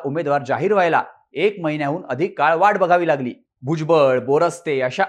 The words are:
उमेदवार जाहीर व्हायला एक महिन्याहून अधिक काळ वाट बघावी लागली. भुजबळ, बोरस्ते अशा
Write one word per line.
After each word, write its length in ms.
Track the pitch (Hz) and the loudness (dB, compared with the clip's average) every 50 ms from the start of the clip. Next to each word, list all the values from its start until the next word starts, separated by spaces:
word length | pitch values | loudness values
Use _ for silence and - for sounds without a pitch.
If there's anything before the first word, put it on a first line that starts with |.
| - | -4
उमेदवार 360 | 147 139 165 165 143 143 143 131 | -4 -6 -4 -2 0 -2 -2 0
जाहीर 260 | 120 131 113 151 202 214 | -2 -4 -2 0 0 2
व्हायला 300 | 196 180 170 151 127 - - - _ _ _ - | 2 2 2 2 0 -2 -2 -16 _ _ _ -6
एक 220 | 135 170 214 202 196 165 | -2 -2 -2 -2 -2 -6
महिन्याहून 420 | 156 151 151 147 143 147 180 185 - | -6 -4 -4 -4 -4 -4 -6 -6 -8
अधिक 280 | 127 127 170 - - | -4 -4 -4 -4 -2
काळ 180 | - 143 156 165 | 0 2 2 2
वाट 220 | 160 185 208 208 | 4 2 2 2
बघावी 300 | 185 190 165 175 180 175 | 2 2 2 2 2 2
लागली. 260 | 165 151 139 131 120 - - _ _ _ _ | 0 0 0 -2 -6 -8 -10 _ _ _ _
भुजबळ, 580 | 131 127 165 156 156 151 170 156 143 131 127 127 | -6 -6 -4 -4 0 2 4 4 6 4 4 0
बोरस्ते 600 | 120 127 139 156 170 170 160 - - 160 143 131 | 0 0 2 2 2 0 -2 -6 -6 -4 -2 -2
अशा 220 | 127 127 131 - 190 | -2 -4 -2 -2 -4